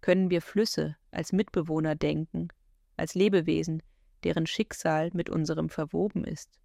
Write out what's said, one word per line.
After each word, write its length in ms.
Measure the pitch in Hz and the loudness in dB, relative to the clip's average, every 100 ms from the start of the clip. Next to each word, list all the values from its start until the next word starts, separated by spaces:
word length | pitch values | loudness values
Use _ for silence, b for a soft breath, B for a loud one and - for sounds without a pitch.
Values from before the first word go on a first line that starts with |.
Können 300 | - 185 185 | 4 4 4
wir 120 | 175 | 0
Flüsse 540 | - 208 220 - 156 151 _ | 0 0 0 0 -4 -6 _
als 200 | - 165 | -8 -2
Mitbewohner 640 | 185 214 - 165 160 156 | 0 0 -2 0 0 0
denken, 540 | 156 151 151 160 165 165 - _ _ _ - | 2 0 0 -2 -6 -6 -10 _ _ _ -6
als 180 | 160 | -4
Lebewesen, 720 | 180 202 196 165 160 160 160 - _ _ _ | 2 4 4 4 0 0 -4 -6 _ _ _
deren 220 | 175 170 160 | -2 0 0
Schicksal 640 | - 226 - 160 156 165 | -2 -4 -2 0 0 0
mit 180 | 175 170 | -2 -2
unserem 380 | - 151 156 160 | -2 0 0 -2
verwoben 560 | - 151 170 202 180 | -4 -4 0 0 -2
ist? 340 | - 151 - _ | -6 -8 -12 _